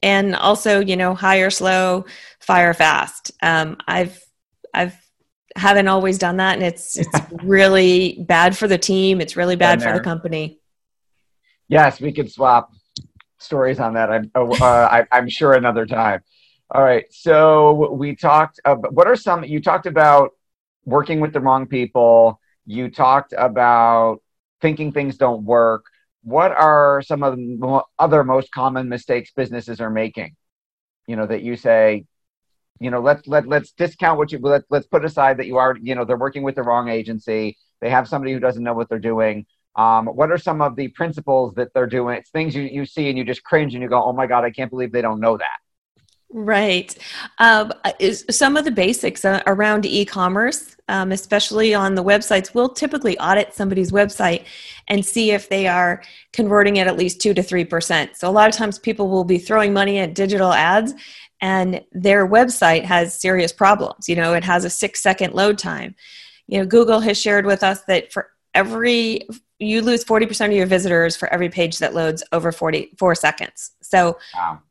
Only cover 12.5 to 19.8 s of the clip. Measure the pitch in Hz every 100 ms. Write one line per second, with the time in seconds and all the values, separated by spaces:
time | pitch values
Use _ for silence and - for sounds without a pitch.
12.5 | 120 117 _ _ - - _ _ _ -
13.5 | 147 131 127 113 113 113 110 107 127 120
14.5 | 123 127 120 120 117 117 123 120 - -
15.5 | 131 123 117 113 117 110 95 _ _ _
16.5 | _ _ 135 135 123 - _ 170 151 156
17.5 | 156 151 151 151 - 143 - 160 151 156
18.5 | _ 139 135 107 139 180 247 214 170 151
19.5 | 151 151 170